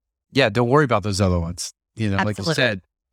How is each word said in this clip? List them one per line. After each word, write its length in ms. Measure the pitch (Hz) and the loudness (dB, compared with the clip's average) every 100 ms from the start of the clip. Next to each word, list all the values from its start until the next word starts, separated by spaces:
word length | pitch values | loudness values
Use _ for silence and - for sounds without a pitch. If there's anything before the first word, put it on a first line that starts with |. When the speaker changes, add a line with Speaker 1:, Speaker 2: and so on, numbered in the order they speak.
| _ _ _ | _ _ _
Speaker 1:
yeah, 160 | 135 127 | 0 2
don't 200 | 104 120 | 2 2
worry 160 | 143 | 2
about 180 | 143 110 | 4 0
those 180 | 101 95 | 0 0
other 180 | 98 90 | 2 2
ones. 340 | 82 90 - - _ | -2 -8 -12 -14 _
You 160 | - 110 | -6 -4
know, 60 | 98 | -2
like 220 | 101 107 | -2 -4
you 40 | |
Speaker 2:
Absolutely. 120 | 98 | -4
Speaker 1:
said, 280 | 151 127 101 - _ _ | 0 0 -2 -10 _ _